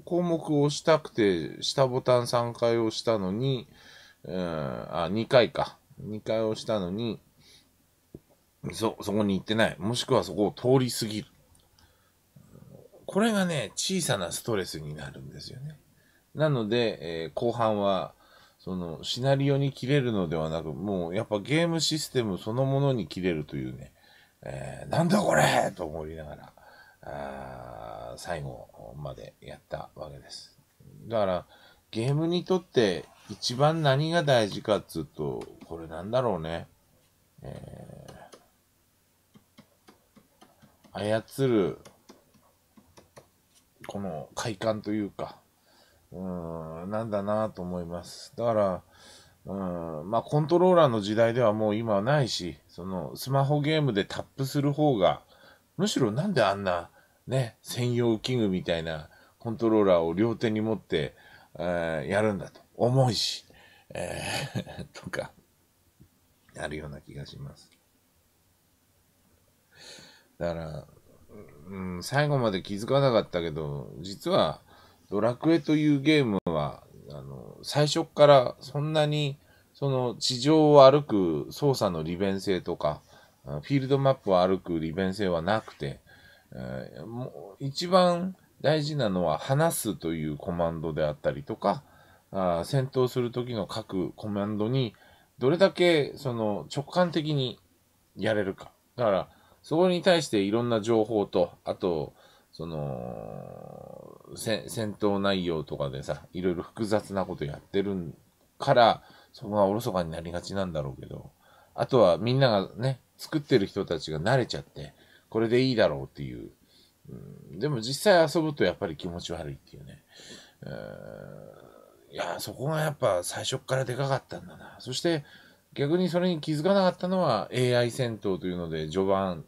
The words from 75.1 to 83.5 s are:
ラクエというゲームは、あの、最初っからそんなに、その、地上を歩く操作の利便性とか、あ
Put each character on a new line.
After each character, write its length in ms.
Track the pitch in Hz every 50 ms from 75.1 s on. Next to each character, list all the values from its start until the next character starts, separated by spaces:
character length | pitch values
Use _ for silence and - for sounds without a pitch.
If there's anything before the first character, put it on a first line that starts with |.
| 95 101
ラ 140 | 104 117 120
ク 180 | - - 156 165
エ 60 | 160
と 160 | 151 - 151
い 220 | 156 151 151 143
う 40 | 139
ゲ 200 | 135 156 156 147
ー 40 | 135
ム 140 | 113 98 92 -
は、 380 | 87 82 76 73 67 - - - - - 50 50 -
あ 100 | 71 69
の、 360 | 67 69 67 64 57 50 - -
最 260 | - - - 147 151
初 140 | 147 - 170
っ 40 | 151
か 220 | - - - 147
ら 280 | 143 143 135 123 123 - -
そ 200 | - - - 147
ん 140 | 147 156 156
な 120 | 156 151
に、 320 | 147 151 151 147 139 139 - _ _ - _ _ _ _
そ 160 | - 139 139
の、 260 | 131 127 127 120 98
地 240 | - - - 127 120
上 340 | 123 147 160 156 151 151 147
を 160 | 143 135 131
歩 140 | 139 147 143
く 440 | - 107 98 92 82 78 71 - -
操 240 | - - 151 143 127
作 160 | - 113 98
の 120 | 87 78 80
利 140 | 82 87
便 240 | 85 101 98 98 98
性 200 | - 101 95 85
と 160 | 71 87 82
か、 240 | - - 73 76 - _ - - - - _ _ _ -
あ 80 | -